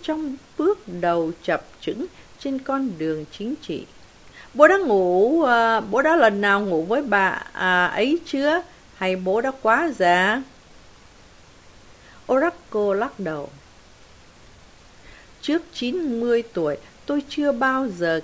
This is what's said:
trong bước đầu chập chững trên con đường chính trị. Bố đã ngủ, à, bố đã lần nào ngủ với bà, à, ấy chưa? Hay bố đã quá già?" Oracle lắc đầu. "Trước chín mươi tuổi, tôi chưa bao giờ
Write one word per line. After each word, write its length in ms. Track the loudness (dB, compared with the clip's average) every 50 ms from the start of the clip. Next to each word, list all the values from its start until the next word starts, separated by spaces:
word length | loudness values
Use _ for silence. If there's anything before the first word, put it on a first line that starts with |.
trong 340 | -4 -6 -6 -4 -6 -8 -8 -10 -14 -10 -6
bước 300 | -2 0 0 0 -2 -6
đầu 440 | -12 -8 -2 0 0 2 2 0 -2 -4 -6 -4
chập 220 | -2 -2 -2 -4 -10 -20 -10
chững 240 | -8 -8 -6 -6 -8 -10 -12 -16 -20 -20 -16 -10
trên 200 | -8 -6 -6 -6
con 320 | -4 -4 -4 -4 -4 -4 -6
đường 280 | -4 -4 -4 -4 -6 -8 -12
chính 240 | -12 -10 -8 -8 -8
trị. 300 | -8 -8 -10 -10 -10 -10 -14 -20 -20 -20 -20 -20 -20 -20 -20 -20 -20 -20 -6 4
Bố 140 | 6 6
đã 100 | 6 6
ngủ, 680 | 4 2 2 2 2 4 4 4 4 4 4 4 2 2
à, 360 | 4 4 4 4 2 0 0
bố 220 | -2 0 0 2
đã 140 | 2 4 4
lần 260 | 6 4 4 4 2
nào 200 | 2 2 2 2
ngủ 220 | 0 0 0 -2 0
với 180 | 0 0 -2
bà, 420 | 0 0 2 2 2 0 0 -4 -8 -10 -8
à, 320 | -4 0 2 2 2 2
ấy 340 | 2 0 0 0 0 0 -2 -2
chưa? 380 | -4 -4 -2 0 0 0 0 -2 -6 -14 -20 -20 -20 -10
Hay 200 | -4 -4 -2 -2
bố 260 | -2 -2 0 0 0
đã 100 | 0 -2 -4 -2
quá 300 | 2 2 2 4 2 0 0 2
già?" 420 | 4 4 4 4 4 2 0 -2 -6 -10 -16 -20 -20 -20 -20 -20 -20 -20 -20 -20 -20 -20 -20 -20 -20 -20 -20 -20 -20 -20 -20 -20 -20 -20 -20 -20 -20 -20 -20 -20 -20 -20 -20 -12 -4 0 0
Oracle 600 | 2 2 0 -2 -6 -10 -6 -4 -2 0 0 0
lắc 240 | 0 -2 -4 -6 -8
đầu. 300 | -8 -6 -6 -8 -10 -12 -16 -20 -20 -20 -20 -20 -20 -20 -20 -20 -20 -20 -20 -20 -20 -20 -20 -20 -20 -20 -20 -20 -20 -20 -20 -20 -20 -20 -20 -20 -20 -20 -20 -20 -20 -20 -20 -8
"Trước 200 | -4 -2 -2 -2 -4 -8 -10
chín 460 | -6 -6 -4 -4 -4 -2 -2 -2 -2
mươi 220 | 0 0 0 0 -2 -4 -4
tuổi, 240 | -4 -2 -2 -4 -6 -10 -16 -20 -12 -6
tôi 180 | -4 -4 -4 -4 -6
chưa 220 | -4 -2 0 0
bao 360 | 0 0 0 0 0 0 -2 -4 -4
giờ 240 | -2 -2 -2 -2 -2